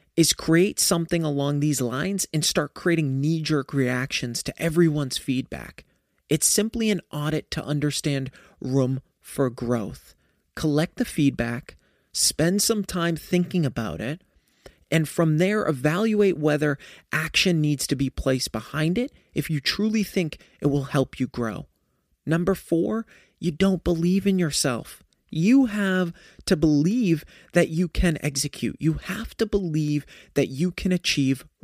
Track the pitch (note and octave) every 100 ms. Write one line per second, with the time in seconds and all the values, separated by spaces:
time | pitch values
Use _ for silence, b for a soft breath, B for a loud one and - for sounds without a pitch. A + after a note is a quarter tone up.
0 | b - D#3 - - E3 G3+ - - E3+
1 | E3 E3+ D#3 C#3 C#3+ C#3+ D3+ C3+ A#2+ C3
2 | F#3 G3 - D#3 - - D3 - F3+ E3
3 | C#3+ C3+ D3+ E3 D#3 D3 - C#3+ B2 B2+
4 | C3 - B2 A#2 - - E3 D#3+ E3 D3
5 | C3 - - B2+ C3 - - - - _
6 | _ _ _ D#3+ - - A3 A#3 A3 G3
7 | - D3 D3 D#3 - - - D3 D3 -
8 | D3+ C#3 C3 b b b B2+ C3+ B2+ C3+
9 | - _ - - B2+ A#2+ A#2+ A#2+ G2 -
10 | - _ _ _ _ - D#3 D3 E3+ -
11 | A#3+ - C#3+ - A#2 A#2+ - - _ _
12 | _ - - - E3 G3+ - A3 G3 F3+
13 | E3+ D#3+ - F3+ F3 F3+ C#3 - G#2+ D2
14 | A2+ E3+ b b b b b b b D#3+
15 | D3+ - D#3+ D3+ F#3 G#3+ - C3 D3 F3+
16 | A3+ G#3 G3 D3+ D3+ D3 D3+ C#3 B B
17 | B D#3 D#3 - F#3+ D#3+ D3+ C#3 - C3+
18 | C3+ - C3 C3 - A2 - D3 D#3+ G3+
19 | C4 b b - - D3+ - - G#3+ A3
20 | G3 F#3+ D#3 - b b D3 C#3+ C3 C#3+
21 | C3 - B2+ - A2+ F#2 - _ _ _
22 | _ _ C#3+ E3 F3+ F#3 - E3 G#3 A3
23 | - b b b E3+ D3 G3 F3+ F3 E3
24 | F3 F#3+ G3 F#3 D#3+ - C3+ A#2 - -
25 | _ _ _ D#3 G3 C4+ A#3+ G#3 G3 F#3
26 | E3+ B B B - D#3+ D#3 D3 E3 B3
27 | G3 D#3 B B B F3 D#3+ D#3+ F3+ -
28 | F3+ D3+ D3 C#3 C#3+ - A#2 - D#3 D3
29 | - F#3 A#3 - G#3+ G3+ F3 D#3 D3+ D3
30 | - B B - A2 C3 F3+ - F#3 F3+
31 | - - C3+ C3 - _